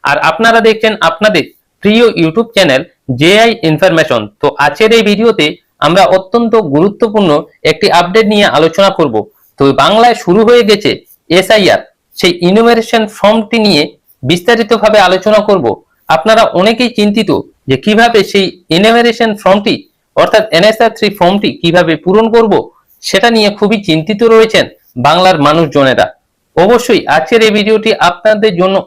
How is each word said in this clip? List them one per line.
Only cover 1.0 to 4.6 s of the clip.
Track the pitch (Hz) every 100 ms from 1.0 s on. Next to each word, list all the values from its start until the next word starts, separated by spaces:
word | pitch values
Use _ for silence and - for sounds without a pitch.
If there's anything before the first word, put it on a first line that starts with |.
আপনাদের | 165 165 214 180 - _ _ _
প্রিয় | 202 220 233 -
YouTube | 160 160 226
চ্যানেল | - 175 131 170 _ - 123
জেআই | 160 208 233 214
ইনফরমেশন। | 160 151 185 165 156 123 104 _
তো | 147
আজকের | -